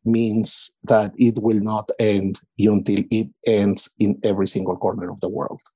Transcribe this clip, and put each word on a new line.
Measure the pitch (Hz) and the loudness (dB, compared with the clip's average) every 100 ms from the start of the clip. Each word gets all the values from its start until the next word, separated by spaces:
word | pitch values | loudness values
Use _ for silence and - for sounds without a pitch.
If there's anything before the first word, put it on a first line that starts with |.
means | 113 113 113 110 101 - - _ | -2 0 0 0 2 2 0 _
that | - 110 101 - | 0 2 2 2
it | 120 107 | 2 2
will | 113 107 | 0 0
not | 107 107 - - | 0 -4 -6 -2
end | 107 98 98 95 - - | 0 2 -2 -6 -10 0
until | 104 104 101 101 - | 2 2 0 -2 0
it | 113 107 _ 117 | -2 -4 _ 0
ends | 104 101 - - - | 2 2 2 0 0
in | 101 - | -2 0
every | 107 98 95 | -2 0 0
single | 98 92 90 | 0 -2 -4
corner | 95 110 90 | -4 -4 -10
of | 98 | -8
the | 90 | -8
world. | 104 - - - | -6 -8 -10 -18